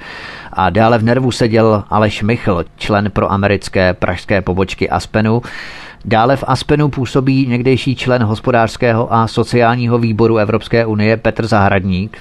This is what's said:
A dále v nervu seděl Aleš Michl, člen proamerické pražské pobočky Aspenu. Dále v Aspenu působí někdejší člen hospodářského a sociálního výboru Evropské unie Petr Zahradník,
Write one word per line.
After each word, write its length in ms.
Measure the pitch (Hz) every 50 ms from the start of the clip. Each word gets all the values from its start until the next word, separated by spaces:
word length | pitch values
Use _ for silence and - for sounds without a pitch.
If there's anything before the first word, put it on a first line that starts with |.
| - - - - - - - - - - -
A 160 | 92 92 90
dále 280 | 87 104 113 113 120 113
v 60 | 107
nervu 280 | 117 120 131 131 123
seděl 520 | 107 - 127 113 110 113 110 113 107 104 - -
Aleš 340 | - 107 110 107 - - 107
Michl, 420 | 104 120 117 - 110 95 85 160 - - -
člen 340 | - - 110 101 104 101
proamerické 840 | - 110 104 85 92 98 101 101 101 95 - - - 98 92 90 87
pražské 480 | - - - 90 - - - 107 95
pobočky 480 | 90 95 90 90 98 95 - - 98 -
Aspenu. 520 | - 87 - - - 110 107 110 113 120 - - - - - - - - - - - - -
Dále 300 | 107 113 110 113 127 139
v 80 | 131 - -
Aspenu 420 | 131 - - - 151 147 151 143
působí 580 | 127 143 127 - - 143 131 135 135 131 135 123
někdejší 480 | 120 123 120 131 131 117 - 139 131
člen 280 | - - 127 123 123 117
hospodářského 880 | 104 110 107 - 131 120 117 113 107 - - 127 120 113 110 123 - -
a 140 | 113 113 113
sociálního 680 | - 123 110 - - 120 117 113 120 123 120 113 120 120
výboru 400 | 117 117 110 104 113 113 113 110
Evropské 480 | 104 101 110 107 - - - 117 117
unie 320 | 110 107 104 104 110 110 110
Petr 300 | - 139 - - 113 107
Zahradník, 720 | 113 104 98 98 98 98 92 98 92 90 98 110 - -